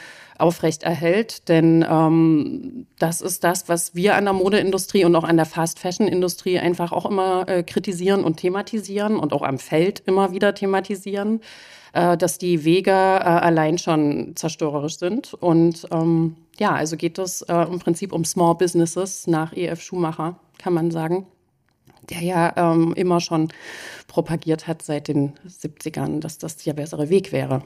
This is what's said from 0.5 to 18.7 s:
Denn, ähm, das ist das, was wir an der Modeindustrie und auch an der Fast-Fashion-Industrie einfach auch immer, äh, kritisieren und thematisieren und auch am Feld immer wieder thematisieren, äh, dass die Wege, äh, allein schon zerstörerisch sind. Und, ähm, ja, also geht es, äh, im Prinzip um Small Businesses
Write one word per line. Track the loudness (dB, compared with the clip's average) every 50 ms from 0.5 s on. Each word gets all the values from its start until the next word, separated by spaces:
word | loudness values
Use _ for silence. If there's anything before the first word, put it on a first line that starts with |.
| 2 2 0 -2 -2 -2 -4 -4 -2 0 0 2 2 2 0 -2 -8 -8 0 2
Denn, | 4 6 6 6 6 6 4
ähm, | 4 4 4 4 4 4 4 4 4 4 2 2 -2 -4 -8 -10 -12 -14 -14 -16 -18 _ -4
das | -2 -2 -2 -4
ist | -6 -6 -4 0 0
das, | 0 0 0 -2 -2
was | -2 -2 -2 -4 -4
wir | 0 2 2 2
an | 2 2
der | 2
Modeindustrie | 2 2 2 2 2 2 2 2 0 -2 -2 0 2 4 4
und | 6 4
auch | 4 2
an | 2 2
der | 2 2
Fast-Fashion-Industrie | 0 -2 -4 -4 -4 -4 -6 -8 -6 -2 0 0 2 2 2 0 0 -2 -4 -4 -2 -2 0
einfach | 0 0 0 0 -2 -4
auch | -2 -4 -2
immer, | -2 -2 0 0 0 0 0 0 0
äh, | -2 -2
kritisieren | -2 -2 -4 -4 -4 -4 -6 -2 0 2 2 2 2
und | 0 -2 0
thematisieren | -2 -2 -2 -2 -4 -6 -6 -8 -6 -6 -4 -2 -2 0 0 0
und | 0 -2 -2
auch | -2
am | -2 -4 -4 -6
Feld | -4 -2 0 2 2 2 -2 -4 -2
immer | 0 2 2 2 2
wieder | 0 0 0 0 0
thematisieren, | 0 -2 0 0 0 -2 -4 -8 -8 -8 -8 -6 -4 -2 -2 -2 -4 -6 -12 -20 -20 -20 -20 -20 -20 -20 -6
äh, | -2 0 2 2 2
dass | 2 0 0 -2 -2
die | 0 0 0 2 4
Wege, | 4 4 4 4 4
äh, | 4
allein | 4 4 4 4 4 4 2 2 4 4 4 4 4 2 2 0
schon | 0 0 0 2 2 2 2 0 -2 -4 -8 -8
zerstörerisch | -8 -6 -6 -4 -4 -4 -4 -2 -4 -4 -6 -6
sind. | -4 -4 -4 -4 -4 -6 -8 -10
Und, | -2 0 2 4 6 4 4 2 -2 -6 -6
ähm, | -4 0 2 2 2 2 2 0 -4 -8 _ _ _ -2
ja, | 0 0
also | 0 0 -2 -4 -4
geht | -4 -4 -4 -4 -6
es, | -6 -6 -8 -10
äh, | -6 -2 0
im | 0 0 0 -4 -4
Prinzip | -2 -2 -2 -2 -4 -6
um | -4 -4 -4
Small | -2 0 2 2 2 4
Businesses | 2 0 2